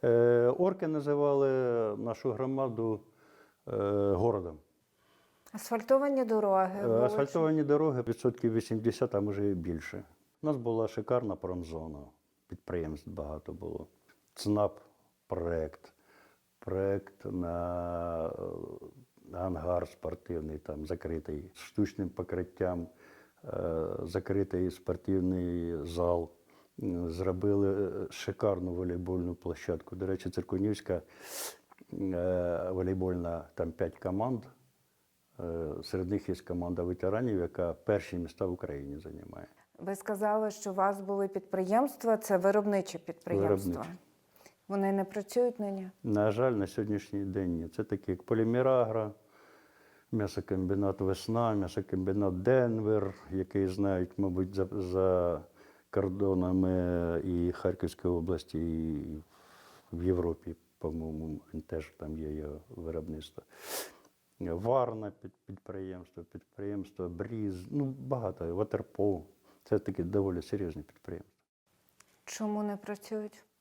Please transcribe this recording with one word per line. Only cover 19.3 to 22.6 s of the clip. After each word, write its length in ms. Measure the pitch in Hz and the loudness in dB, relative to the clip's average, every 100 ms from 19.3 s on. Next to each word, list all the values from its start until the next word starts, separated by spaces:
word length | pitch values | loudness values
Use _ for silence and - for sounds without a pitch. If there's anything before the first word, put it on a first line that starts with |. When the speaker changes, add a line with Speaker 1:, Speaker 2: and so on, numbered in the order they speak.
Speaker 1:
е, 40 | 90 | -4
ангар 520 | 92 87 82 87 87 | -2 -2 0 0 0
спортивний, 680 | - - 85 - 87 78 76 | -6 -8 -8 -6 -4 -4 -8
там, 280 | - 76 78 | -8 -8 -6
закритий, 640 | 87 80 82 - 76 90 | -6 -4 -6 -4 -8 -10
з 40 | - | -16
штучним 500 | - - 101 - 92 | -12 -2 -2 0 -6
покриттям, 800 | - 90 90 90 - | -4 -4 -4 -4 -2